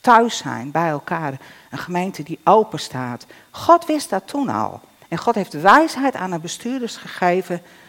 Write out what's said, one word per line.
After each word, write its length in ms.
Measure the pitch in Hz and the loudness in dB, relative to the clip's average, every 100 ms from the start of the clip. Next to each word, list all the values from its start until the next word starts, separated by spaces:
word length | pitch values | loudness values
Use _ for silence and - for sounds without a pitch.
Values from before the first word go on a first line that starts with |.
Thuis 360 | - 226 233 - | 4 6 4 -2
zijn 340 | 139 117 131 | -6 -8 -4
bij 180 | 151 170 | -2 -2
elkaar. 440 | 147 - 170 151 135 - - - | -2 -4 -6 -6 -8 -12 -20 -16
Een 80 | 135 | -14
gemeente 440 | - 180 185 185 | -6 -4 -4 -8
die 160 | 147 165 | -12 -4
open 360 | - 214 220 156 | 4 4 4 -4
staat. 460 | - 131 123 120 - - _ | -10 -8 -8 -10 -14 -20 _
God 360 | - - 339 330 | -4 4 4 4
wist 240 | 302 - | -4 -4
dat 160 | 190 - | -6 -6
toen 220 | 285 240 | -6 -4
al. 320 | 107 110 123 - _ - | -2 -4 -8 -20 _ -10
En 100 | 165 | -6
God 160 | - | -2
heeft 260 | 226 180 147 | -2 -2 2
wijsheid 540 | 185 262 320 254 269 | 6 6 6 0 -2
aan 160 | - 185 | -2 -6
de 80 | 170 | -6
bestuurders 580 | 170 - 240 262 233 - | -8 -10 -6 -6 -6 -10
gegeven 680 | - - 180 180 185 175 - - | -12 -2 2 2 0 -8 -10 -20